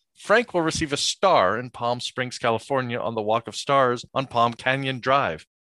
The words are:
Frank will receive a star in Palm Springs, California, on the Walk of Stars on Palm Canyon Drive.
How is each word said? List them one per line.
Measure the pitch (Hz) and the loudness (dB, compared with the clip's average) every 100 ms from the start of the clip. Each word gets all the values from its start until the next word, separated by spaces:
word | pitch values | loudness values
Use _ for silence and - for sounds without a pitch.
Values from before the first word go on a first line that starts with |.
| _ | _
Frank | _ - 214 240 | _ 2 2 2
will | 180 | 0
receive | 160 - 156 | 0 0 -2
a | - | -2
star | - - 196 151 92 107 | -2 0 4 6 4 2
in | 123 | -4
Palm | - 120 123 | -6 -4 -4
Springs, | - - 123 - | -6 -8 -8 -2
California, | 120 113 - 135 123 120 | 0 0 0 -2 -2 -4
on | 104 113 | -4 -4
the | |
Walk | 104 113 - | 0 -2 -2
of | - | -8
Stars | - 139 127 123 - | 0 2 2 0 -4
on | - 135 | -6 -2
Palm | 117 117 117 | 2 2 2
Canyon | 131 135 135 127 | -2 0 -2 -4
Drive. | 131 139 110 80 - _ | 0 2 2 -4 -12 _